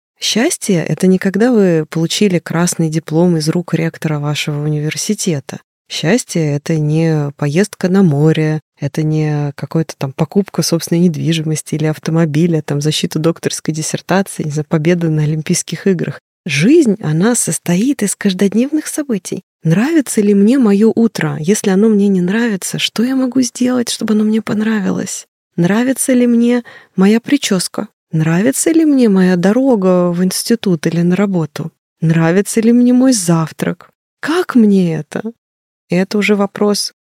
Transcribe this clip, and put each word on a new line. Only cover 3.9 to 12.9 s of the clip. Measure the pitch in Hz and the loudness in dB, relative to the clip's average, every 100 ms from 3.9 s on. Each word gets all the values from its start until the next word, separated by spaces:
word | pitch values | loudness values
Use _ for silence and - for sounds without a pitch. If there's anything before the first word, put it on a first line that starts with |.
| - 160 151 | -4 -4 -4
вашего | 147 147 - 147 | -4 -4 -4 -4
университета. | 151 151 151 156 - 208 - 147 - 190 _ _ - | -2 -2 -4 -4 -4 -4 -2 -4 -6 -14 _ _ -14
Счастье — | - 156 240 - 175 156 143 | -6 0 0 -2 -2 -2 -2
это | - 160 | -2 -2
не | 151 156 165 156 143 - | 0 0 2 0 -2 -4
поездка | 147 156 208 - 185 | -2 0 -2 -2 0
на | 190 | 2
море, | 190 143 156 156 156 156 - _ | 4 4 2 2 0 -2 -6 _
это | 143 - | -6 -2
не | 156 156 151 147 147 - | -2 0 0 -2 -4 -6
какая-то | 143 165 160 - | -4 -4 -4 -4
там | 139 | -6
покупка | - 160 196 196 - | -4 -2 -2 -2 -2
собственной | 165 165 - 170 | -2 -2 0 2
недвижимости | 180 147 139 165 156 151 - | 2 2 -2 -2 -2 -6 -4
или | 156 156 | -4 -2
автомобиля, | 156 - 160 165 147 175 160 | -4 -2 0 0 2 0 0
там | - 143 | -2 -4
защита | 147 | -2